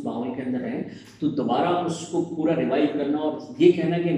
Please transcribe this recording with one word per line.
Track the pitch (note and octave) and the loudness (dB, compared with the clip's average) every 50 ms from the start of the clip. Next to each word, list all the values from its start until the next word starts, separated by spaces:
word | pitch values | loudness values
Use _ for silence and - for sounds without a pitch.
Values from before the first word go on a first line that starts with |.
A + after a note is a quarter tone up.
| - | -6
ماحول | A#2+ A2+ A#2+ B2 B2+ B2 | -6 -6 -6 -6 -6 -6
کے | C3+ | -6
اندر | B2+ B2+ B2+ A#2+ - | -6 -4 -4 -4 -4
ہیں | A2+ C3 F3+ F#3 - - - - - - - | -6 -6 -6 -8 -10 -12 -18 -20 -18 -8 -4
تو | D#3+ D3 | -4 -2
دوبارہ | C3+ - - - - - - F3 | -2 0 -2 0 0 0 2 0
اس | F3 F3 E3+ D#3+ - - - - | 0 0 0 -2 -4 -6 -6 -4
کو | - E3 D3+ | -2 -2 -2
پورا | - - D3+ D#3 E3 D#3+ | -2 -2 -2 0 0 2
ریوائیو | C3 B2 - C3 D3 D3+ C#3+ | 2 0 0 2 2 2 2
کرنا | - - C#3 C#3 D3 D3+ | 2 0 0 0 0 0
اور | D#3 D3+ - - - - - - | 0 -2 -4 -6 -8 -8 2 6
یہ | E3+ F3+ | 8 8
کہنا | F3 E3 D#3+ D#3+ E3+ F3 | 8 6 2 0 0 0
کہ | E3+ E3+ D3+ | 0 0 2